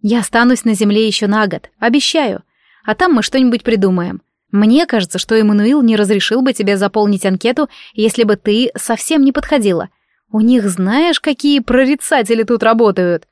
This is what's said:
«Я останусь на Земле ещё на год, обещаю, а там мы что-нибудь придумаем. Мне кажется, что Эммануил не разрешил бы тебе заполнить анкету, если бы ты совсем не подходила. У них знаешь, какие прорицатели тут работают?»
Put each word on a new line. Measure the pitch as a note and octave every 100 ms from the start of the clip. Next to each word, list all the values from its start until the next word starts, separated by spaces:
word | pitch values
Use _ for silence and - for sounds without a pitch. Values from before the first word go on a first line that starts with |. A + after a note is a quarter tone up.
«Я | G#3 A#3
останусь | G#3 A#3 A#3+ B3 A#3
на |
Земле | G#3 G#3 G#3 A3
ещё | G#3 G#3
на | G#3+ G#3
год, | F3 - _
обещаю, | A3+ C4 - D#4+ C4 - _ _ _ _
а | -
там | G#3+ F#4
мы | C4+
что-нибудь | G#3 C4 B3+ A#3
придумаем. | - A3 F#3+ F#3 F3 F#3+ _ _ _ G3+
Мне | G#3+ B3+ E4
кажется, | A3+ F3+ C#4
что | - A3
Эммануил | G#3+ G#3 G#3 D4
не | A#3+ G#3+
разрешил | G#3 G3+ - A#3
бы | C4+
тебе | A#3+ G3 G3+
заполнить | G3 G#3+ G#3 G3 G3
анкету, | F#3 A3+ B3+ D4 - -
если | - G#3+ A3
бы | A3 G3+
ты | - G#3 B3 -
совсем | - A3+ - D#4+
не | C#4
подходила. | C#4 - D4 G3+ F3 - _ _ _ _
У | G#3+
них | A3 B3+ G3+
знаешь, | F3+ F#3 B3 E4+ D4+
какие | - C#4 C#4+ C#4+
прорицатели | A#3 B3+ C4 C#4+ - - G#3 A3+
тут | A3 A#3
работают?» | A3+ A3+ A3+ F#3+ F3+ E3+ _